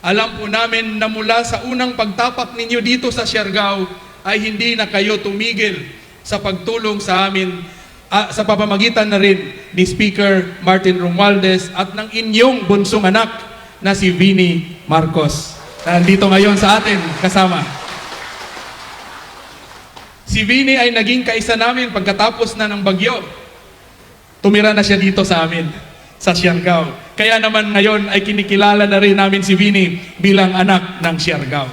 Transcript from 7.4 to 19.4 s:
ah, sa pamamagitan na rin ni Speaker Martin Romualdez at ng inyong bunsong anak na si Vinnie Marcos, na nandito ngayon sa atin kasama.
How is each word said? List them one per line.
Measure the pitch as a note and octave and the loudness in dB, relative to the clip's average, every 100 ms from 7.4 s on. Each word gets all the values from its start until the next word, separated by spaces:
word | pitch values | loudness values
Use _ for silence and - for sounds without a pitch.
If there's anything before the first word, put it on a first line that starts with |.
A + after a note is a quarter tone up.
| F#3 F3+ E3+ - - - - | -4 -6 -14 -20 -20 -20 -2
ah, | G3 G#3 | 0 0
sa | - | -4
pamamagitan | G#3 G3+ G#3 G3 A3+ A#3 G#3+ | 0 0 0 0 2 2 0
na | G3+ | 2
rin | G3+ F#3+ - - - - | 4 2 -2 -14 -8 0
ni | F3+ | 0
Speaker | - G#3+ G3+ G3+ F#3+ F3 - F#3 | 2 -2 2 2 2 0 -4 2
Martin | F#3 F#3+ F3+ | 2 2 2
Romualdez | F3+ F3 G3+ G3 F#3+ F#3 F3+ - | 0 2 4 4 2 0 -2 -6
at | G3 | -6
ng | G#3 A3 | -6 -6
inyong | A3+ A3+ G#3+ B3+ B3+ F#3 | -6 -2 4 4 2 2
bunsong | G3+ G3 G#3+ F#3+ | 2 2 2 2
anak | G#3+ A3 - - - - - | 2 0 -6 -16 -18 -20 -4
na | F#3+ | -2
si | G3 F#3 | 2 0
Vinnie | F3 F#3+ F#3 F3+ E3+ - - - | 4 4 4 2 0 -4 -14 0
Marcos, | D#3+ D#3+ D#3+ D3 - - - - - - | 2 2 0 0 -2 -8 -16 -18 -10 0
na | F3 | 2
nandito | F3 G3 G3 | 4 4 6
ngayon | F#3+ G#3 G3 | 4 4 4
sa | F#3 G#3+ | 2 2
atin | G#3+ G3 E3 D#3+ | 2 -2 -4 -4
kasama. | F#3 F#3+ F#3 E3+ - - - - - - - - - - - - - - - - - - | 0 2 2 0 -4 -10 -14 -14 -14 -14 -14 -16 -16 -16 -16 -18 -18 -18 -18 -18 -20 -20